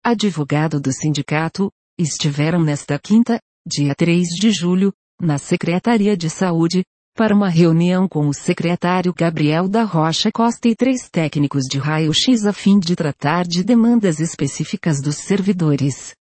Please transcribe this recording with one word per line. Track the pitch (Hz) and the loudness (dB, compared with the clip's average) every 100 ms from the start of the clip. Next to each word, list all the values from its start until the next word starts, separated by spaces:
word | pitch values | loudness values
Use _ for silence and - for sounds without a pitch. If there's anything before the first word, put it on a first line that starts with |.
advogado | 240 226 208 156 139 147 156 151 | 0 0 0 -2 -2 0 0 -2
do | 139 | -4
sindicato, | 131 156 143 - 151 160 - 202 _ _ - | -2 -2 -2 -2 -2 -2 -4 -6 _ _ -6
estiveram | 156 - 156 143 151 175 | -4 -2 -4 0 0 2
nesta | 156 143 - 143 | 0 -2 -4 -6
quinta, | - 220 240 233 _ _ - | 2 2 2 -2 _ _ -8
dia | - 143 | -2 -2
três | 143 170 170 175 170 | 0 2 2 0 0
de | 220 | 0
julho, | 185 175 185 196 - _ _ | 2 0 2 0 -2 _ _
na | 175 143 | -2 -2
Secretaria | - 175 165 175 - 233 202 | -2 -2 0 -2 0 2 2
de | 202 160 | 0 -4
Saúde, | - 190 165 165 180 185 _ _ - | -2 0 2 2 0 -4 _ _ -2
para | 220 | 2
uma | 202 202 | 4 2
reunião | 165 170 165 175 185 190 | 4 4 4 2 2 0
com | 156 147 | 0 0
o | |
secretário | 139 - 175 170 175 175 180 180 | -2 -4 -2 -2 -2 0 0 -2
Gabriel | 170 170 160 151 156 190 | 0 -2 2 0 2 0
da | 220 | 0
Rocha | 220 170 156 165 - | 0 0 0 0 -2
Costa | - 233 233 233 | 0 -2 0 -2
e | 220 | 0
três | 254 254 - | 0 -2 -4
técnicos | 180 156 151 143 143 | -4 -2 0 0 -2
de | 131 139 | -2 -4
raio-x | 143 156 160 160 - 240 | -2 0 0 0 2 2
a | 208 | 0
fim | 196 196 202 | 0 4 4
de | 165 | 2
tratar | 175 156 - 147 170 175 | -2 -2 -2 0 0 0
de | 170 | -2
demandas | 202 233 226 240 196 156 | 2 2 4 2 2 0
específicas | 165 - 139 - 156 - 175 143 | -4 -4 -6 -4 -8 -4 -2 -2
dos | 139 147 | -2 -6
servidores. | - 196 190 180 156 143 139 - - - | -2 0 0 0 0 2 0 -4 -16 -20